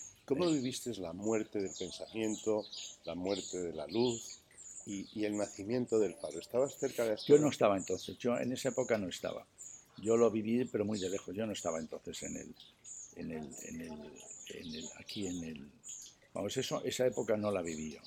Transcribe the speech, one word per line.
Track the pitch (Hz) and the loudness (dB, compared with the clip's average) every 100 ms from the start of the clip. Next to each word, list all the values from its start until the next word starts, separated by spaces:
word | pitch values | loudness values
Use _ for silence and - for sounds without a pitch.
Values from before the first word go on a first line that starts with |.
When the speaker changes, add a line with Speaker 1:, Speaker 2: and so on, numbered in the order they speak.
| - - - | -14 -16 0
Speaker 1:
¿Cómo | 139 175 | 2 4
Speaker 2:
Eh. | |
Speaker 1:
viviste | 151 127 123 123 101 | 4 2 -2 -4 -4
la | 87 | -6
muerte | 90 104 110 110 107 | -2 2 2 2 0
del | 95 | -2
pensamiento, | - 90 - 92 110 110 104 107 107 101 - - - - | -2 -6 -6 -8 -2 0 0 2 2 0 -8 -12 -10 -8
la | 85 | -4
muerte | 92 98 95 90 | 0 -2 -2 -4
de | 87 | -4
la | 78 73 | -4 -2
luz | 104 123 117 - - - - - - - | 2 2 0 -6 -16 -20 -20 -16 -14 -6
y, | 98 - 107 | -6 -6 -2
y | 104 | -2
el | 104 | 0
nacimiento | 101 - 101 127 120 110 | -2 -4 -2 -2 2 4
del | 98 | 4
Faro? | 85 80 78 | 0 -8 -8
¿Estabas | - 120 139 - | -2 0 0 0
cerca | 135 120 117 | -4 0 0
de | 107 | 0
esto? | - | 10
Speaker 2:
Yo | 147 | 10
no | 151 | 10
estaba | - 117 98 | 6 6 6
entonces, | - 92 - 95 | 2 -4 -4 -2
yo | 123 120 | 0 2
en | 123 | 0
esa | 127 131 | 0 0
época | 123 123 110 | 0 2 2
no | 92 | 0
estaba. | - 85 - - - - - - - | -4 -4 -6 -10 -16 -16 -18 -20 -4
Yo | 98 117 | 4 6
lo | 117 | 8
viví, | 110 107 120 123 | 6 2 2 2
pero | 110 104 | 2 2
muy | 107 | 0
de | 92 | -2
lejos. | 95 - 92 | -2 -4 -4
Yo | 110 | -2
no | |
estaba | 92 87 80 | -2 -2 -2
entonces | 78 - - 80 | -4 -8 -8 -8
en | - - | -8 -8
el, | - - - - - - - - | -10 -14 -20 -20 -16 -14 -14 -10
en | 80 | -6
el, | 80 71 67 | -6 -8 -10
en | - 80 | -10 -8
el, | 82 76 76 - - - - | -8 -10 -12 -14 -14 -14 -12
en | - 82 78 | -10 -8 -8
el, | 78 - | -8 -12
aquí | - 110 95 | -10 -6 -4
en | 87 | -2
el... | 82 76 69 - - - - - - | -4 -8 -12 -16 -14 -14 -14 -18 -10
Vamos, | - 101 135 | -4 -2 -2
eso, | 123 151 | -2 -2
esa | 127 127 127 | -2 2 2
época | 120 113 107 | 2 2 2
no | 104 | 2
la | 98 | 2
viví | 85 78 78 | 0 -4 -6
yo, | 73 | -8